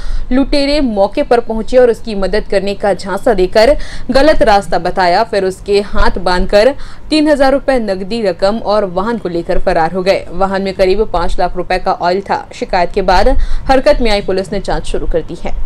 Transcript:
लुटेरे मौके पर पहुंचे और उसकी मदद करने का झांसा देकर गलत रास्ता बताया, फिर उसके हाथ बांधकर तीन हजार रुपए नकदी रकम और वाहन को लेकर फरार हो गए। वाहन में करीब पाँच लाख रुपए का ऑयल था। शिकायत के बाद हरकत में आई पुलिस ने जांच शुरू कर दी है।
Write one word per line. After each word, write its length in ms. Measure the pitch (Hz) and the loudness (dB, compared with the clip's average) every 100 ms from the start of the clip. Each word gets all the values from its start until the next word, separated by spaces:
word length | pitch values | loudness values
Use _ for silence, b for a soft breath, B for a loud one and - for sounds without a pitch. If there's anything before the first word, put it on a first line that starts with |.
| B B B | B B B
लुटेरे 480 | 254 269 294 277 294 | 0 2 0 0 0
मौके 420 | 269 208 202 - | 0 0 0 0
पर 160 | 277 240 | 0 0
पहुंचे 360 | 233 220 - 254 | 0 -4 0 4
और 120 | 247 | 4
उसकी 260 | 220 233 196 | 2 -4 -4
मदद 320 | 185 208 - | -2 -2 -2
करने 260 | 196 196 202 | -2 -2 -4
का 180 | 202 | -2
झांसा 400 | 180 196 190 277 196 | -2 -4 -2 0 2
देकर 400 | 180 220 240 294 B B B | 2 4 4 2 B B B
गलत 300 | 247 294 302 | 2 4 4
रास्ता 360 | 240 202 196 180 | 4 2 0 -4
बताया, 440 | 175 190 180 185 | -2 0 2 2
फिर 220 | 226 208 190 | 0 -2 -2
उसके 340 | 185 - 202 | -4 -2 -2
हाथ 340 | 208 208 208 202 | 0 2 4 2
बांधकर 560 | 180 180 185 202 240 285 B B - | 0 0 2 4 2 0 B B -2
तीन 200 | 311 302 | 0 2
हजार 220 | 277 269 | 2 2
रुपए 260 | 269 - 262 | 2 0 -2
नकदी 400 | 208 190 190 233 | -2 -6 -4 -4
रकम 340 | 202 165 196 220 | -4 0 -2 -2
और 260 | 185 208 196 | -2 -2 -2
वाहन 260 | 175 214 226 | -4 -4 -4
को 120 | 180 | -4
लेकर 300 | 170 165 175 | -4 0 2
फरार 320 | 190 175 160 | 2 2 0
हो 100 | 190 | -2
गए। 220 | 185 175 - | -4 -4 -6
वाहन 300 | - 196 190 | -2 -2 -2
में 120 | 190 | -4
करीब 360 | 185 185 196 220 | 0 0 2 0
पाँच 300 | 170 175 - | 0 0 0
लाख 180 | 180 180 | 0 -2
रुपए 220 | 170 180 | -2 -2
का 140 | 190 | -2
ऑयल 280 | 170 175 190 | -2 -2 -2
था। 240 | 196 170 - - | -2 -6 -6 -12
शिकायत 360 | 247 185 175 | -4 -2 0
के 100 | 202 | 0
बाद 340 | 185 180 254 277 B B - | 2 4 4 4 B B 2
हरकत 360 | 262 277 - | 2 4 2
में 100 | 240 | 2
आई 100 | 202 | 0
पुलिस 280 | 196 185 190 | 0 -4 -2
ने 80 | 202 | -6
जांच 240 | 180 160 - | -4 -4 -2
शुरू 200 | - 147 | -2 0
कर 140 | 170 | -2
दी 160 | 151 131 | -4 -8
है। 200 | - - | -4 -2